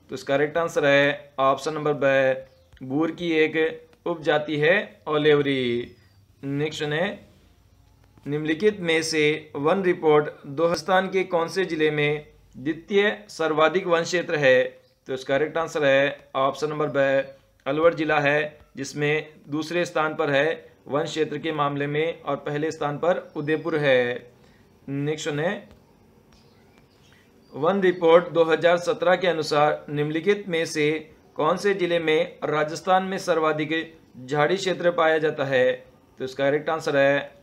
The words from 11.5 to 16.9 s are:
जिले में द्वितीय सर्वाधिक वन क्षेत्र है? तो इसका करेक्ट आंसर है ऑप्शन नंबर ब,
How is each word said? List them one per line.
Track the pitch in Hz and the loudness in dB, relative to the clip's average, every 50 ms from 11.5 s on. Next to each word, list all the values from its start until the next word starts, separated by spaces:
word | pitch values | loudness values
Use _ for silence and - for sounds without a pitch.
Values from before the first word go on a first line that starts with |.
| - 190 185 | -2 -4 -4
जिले | 165 165 156 156 156 | -2 0 0 0 0
में | 151 151 147 147 151 151 - - _ _ _ _ - | 2 0 0 0 -2 -4 -6 -14 _ _ _ _ -18
द्वितीय | 127 127 147 160 160 - - 208 202 202 214 208 208 - - | -10 -8 -6 -6 -8 -6 -2 0 2 2 2 -2 -4 -12 -16
सर्वाधिक | - - 160 156 156 151 156 160 156 190 175 | -8 -4 -2 -2 2 2 2 2 2 0 0
वन | 175 170 165 165 | 2 0 0 0
क्षेत्र | 151 175 170 160 170 165 | 0 -2 -2 -2 -2 -2
है? | 147 147 131 127 127 127 127 - - _ _ _ _ _ | 2 4 6 6 6 4 0 -6 -14 _ _ _ _ _
तो | - 131 | -10 -8
इसका | 127 - - 139 | -8 -4 -2 0
करेक्ट | 139 156 151 151 | 0 0 -2 -2
आंसर | 165 165 151 156 160 147 | -4 -4 -4 -2 0 2
है | 139 135 139 139 143 - - - _ - | 4 4 4 2 0 -2 -6 -16 _ -4
ऑप्शन | 135 135 139 135 - 156 151 | 0 0 0 0 -2 -6 -6
नंबर | 151 151 151 | -2 -2 -4
ब, | 143 | -2